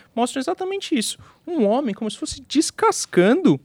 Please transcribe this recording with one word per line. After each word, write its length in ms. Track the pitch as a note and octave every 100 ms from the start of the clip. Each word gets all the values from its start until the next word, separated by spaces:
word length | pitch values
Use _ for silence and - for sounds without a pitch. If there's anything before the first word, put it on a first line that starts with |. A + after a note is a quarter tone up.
| _ A3+
mostram 240 | B3 C4+
exatamente 560 | C4 F#4 F#4+ G4 - C#4
isso. 200 | G#3 - - _ -
Um 200 | E4+ G3+
homem 280 | B3 C4+
como 160 | F#3+ A3
se 60 | -
fosse 240 | D4+ - C4
descascando 1120 | C#4+ - - A4 - - F3 F#3 D#4+ D4+ C3+